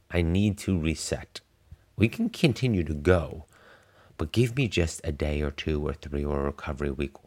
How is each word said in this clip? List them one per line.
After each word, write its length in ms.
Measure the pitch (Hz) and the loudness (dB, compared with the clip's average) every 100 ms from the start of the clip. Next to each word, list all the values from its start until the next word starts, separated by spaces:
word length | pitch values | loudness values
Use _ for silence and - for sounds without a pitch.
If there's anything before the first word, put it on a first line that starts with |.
| - | -4
I 60 | 87 | 0
need 380 | 82 90 104 95 | 2 4 2 0
to 200 | - 92 | 0 0
reset." 600 | 78 78 - - - - _ _ - - _ - | 0 -2 -4 -6 -8 -18 _ _ -20 -20 _ 0
We 100 | 110 | 2
can 220 | 156 220 | 2 -4
continue 560 | - 160 110 127 101 | 2 2 2 0 0
to 80 | 78 | 0
go, 540 | 76 80 90 69 78 - _ - - _ _ - - | 0 4 4 2 -8 -16 _ -20 -20 _ _ -14 -8
but 120 | 78 | -2
give 240 | 110 123 123 | 2 2 2
me 120 | 120 | 0
just 320 | 90 82 - | 2 0 -2
a 60 | 82 | -6
day 300 | 71 76 73 | -4 -2 0
or 100 | 73 | -2
two 360 | - - 76 73 | -4 -4 -2 -2
or 80 | |
three 280 | 73 71 71 | -6 -6 -4
or 180 | 73 71 | -2 0
a 40 | |
recovery 460 | 69 71 - 69 71 | -2 -4 -6 -4 -4
week 240 | 67 69 - | -2 -6 -6